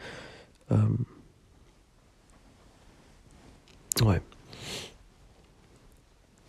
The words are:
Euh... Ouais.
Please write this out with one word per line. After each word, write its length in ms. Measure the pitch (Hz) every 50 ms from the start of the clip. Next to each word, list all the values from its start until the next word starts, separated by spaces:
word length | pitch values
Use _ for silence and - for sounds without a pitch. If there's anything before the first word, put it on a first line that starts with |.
| - - - - - - - - - - - - - -
Euh... 160 | 110 107 107 107 107 113 117 - - - - - - _ - - - - - - - _ _ _ _ - - - _ _ _ - - - - - - - - - - - - - - - - - - - - - - - - - - - - - - - - - - -
Ouais. 200 | 117 104 90 85 - - - - - - - - - - - - - - - - - - - - - - - - - - - - - - - - - - - - - _ - _ _ _ _ - -